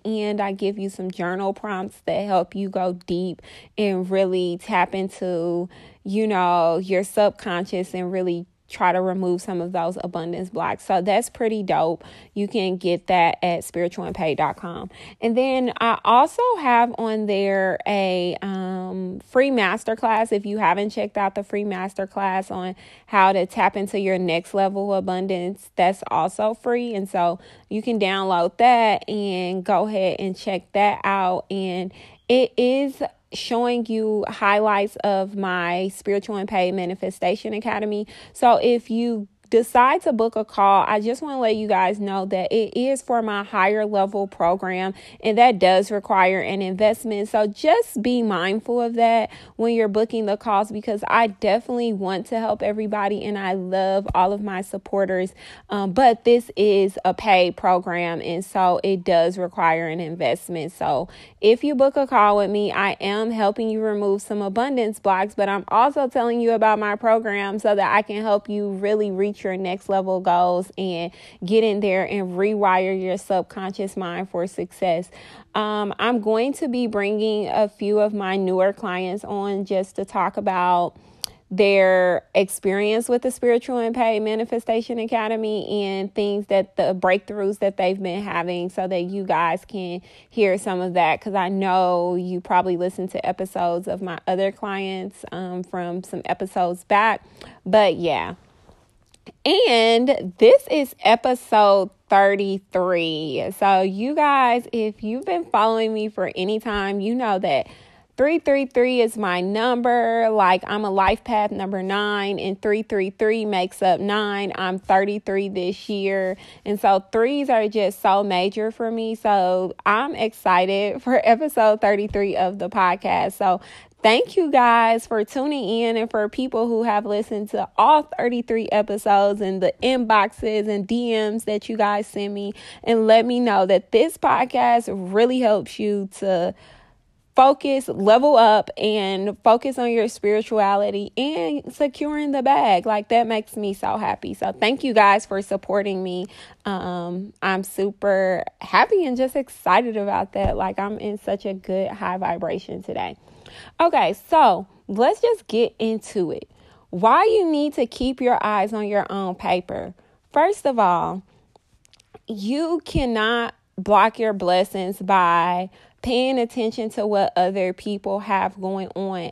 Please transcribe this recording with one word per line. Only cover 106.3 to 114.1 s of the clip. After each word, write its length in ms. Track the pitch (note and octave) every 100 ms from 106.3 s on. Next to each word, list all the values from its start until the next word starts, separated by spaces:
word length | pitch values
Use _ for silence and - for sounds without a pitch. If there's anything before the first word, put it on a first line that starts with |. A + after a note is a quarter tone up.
| -
any 240 | F#3 G#3+
time, 400 | A#3 G3+ G3 G3+
you 140 | G3
know 240 | A#3+ A#3+ F#3+
that 300 | F#3+ C#3 - - - _ _ -
three 220 | C#4 E4
three 260 | D4 C#4 C4+
three 360 | - B3 B3+
is 160 | A3+ A3+
my 240 | G3+ F3+
number. 880 | F#3 G#3 A#3 B3 A#3+ A#3+ A3+ A#3 A3+
Like, 340 | G#3+ F#3+ F#3 -
I'm 180 | G#3 G#3+
a 40 |
life 340 | F#3+ F#3+ A3
path 280 | - G#3+ G#3
number 320 | G3+ F#3+ G3
nine, 560 | F#3+ G3+ G#3 G#3 G3 G3
and 220 | - F#3+
three 220 | A3 G#3
three 260 | A3 G#3 F#3+
three 360 | G3 G#3+ A3+ G#3+
makes 360 | F#3+ F3+ -
up 180 | G3 E3+
nine. 540 | G3+